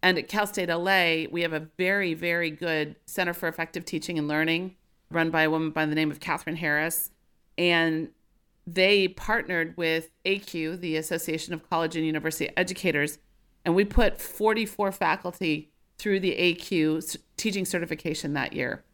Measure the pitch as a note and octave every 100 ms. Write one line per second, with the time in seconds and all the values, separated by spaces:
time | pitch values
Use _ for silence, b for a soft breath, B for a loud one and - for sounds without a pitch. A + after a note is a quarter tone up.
0 | F#3 F3 - G#3 G3+ G3+ F3+ E3+ F3+ F#3+
1 | E3+ D#3+ D#3+ E3+ E3 D#3 D#3 - F#3 G3+
2 | F#3 D#3 F3 E3+ E3 D3+ E3+ D#3 D3+ -
3 | - - F3 F3 E3 E3 E3 E3+ E3+ D#3+
4 | D3+ E3 D3 D3+ D#3+ E3 F#3 - _ _
5 | _ E3+ E3 D#3+ D#3 D#3+ D#3+ D#3 D#3 D3+
6 | D#3 C#3+ - D3 - D#3+ D#3+ D3 D#3+ -
7 | - _ _ _ _ - F3 E3+ E3 D#3+
8 | D#3+ _ _ _ _ _ - E3+ F#3 G3+
9 | F#3 F#3 - A3 - F3 E3 E3+ E3 E3
10 | E3 _ F#3 G3 G3 E3+ D#3+ F3+ F3 D#3
11 | D#3 E3+ E3+ D#3+ - E3 - E3 D#3+ E3
12 | D#3+ D#3 D#3+ D#3 - - F3+ F#3 F#3 D3
13 | D3 - _ _ _ _ F3 F3 G3+ -
14 | G#3+ - - - G#3+ A3 G#3 - G3+ F#3+
15 | E3 F#3 F3+ - E3+ D3+ D3+ _ _ _
16 | G#3 G3 F#3 - F3+ E3+ - F3+ D#3 D#3
17 | - - _ - A3 F#3+ F3+ F3+ E3 D#3+
18 | E3+ D#3+ D3 D3 C3 - B2+ - _